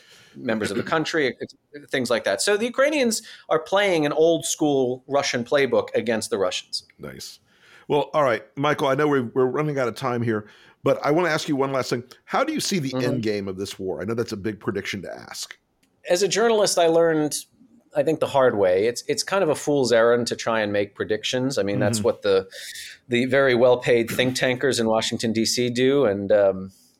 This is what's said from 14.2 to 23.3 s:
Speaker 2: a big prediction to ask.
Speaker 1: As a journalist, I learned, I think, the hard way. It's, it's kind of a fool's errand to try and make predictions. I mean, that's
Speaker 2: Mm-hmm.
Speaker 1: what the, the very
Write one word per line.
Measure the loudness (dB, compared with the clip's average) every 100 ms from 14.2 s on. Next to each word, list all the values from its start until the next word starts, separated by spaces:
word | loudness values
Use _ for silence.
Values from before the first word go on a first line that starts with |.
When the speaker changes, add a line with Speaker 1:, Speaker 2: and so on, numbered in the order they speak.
| -6
Speaker 2:
a | -6
big | -6 -6
prediction | -6 -6 -6 -10
to | -12
ask. | -14 -14 -14 -14 -16 _ _ _ _ -2
Speaker 1:
As | 0
a | 2
journalist, | 2 2 4 2 4
I | 4
learned, | 6 4 2 0 -4 -10 _ _ _ _ -2
I |
think, | 0 0
the | 0
hard | 4 4 4
way. | 4 4 2
It's, | -2 -4
it's | -4
kind | -2 0
of | 0
a | 0
fool's | 0 2 4
errand | 4 6 4 0
to | -4
try | -2 -2
and | 0
make | 0 -2 -4
predictions. | -4 -4 -2 -2 -2 -2
I |
mean, | -2 0
that's | 0 0
Speaker 2:
Mm-hmm. | 0
Speaker 1:
what | 0
the, | 2 2 0 -10 -16 -16 -16 -20 _
the | -2
very | 2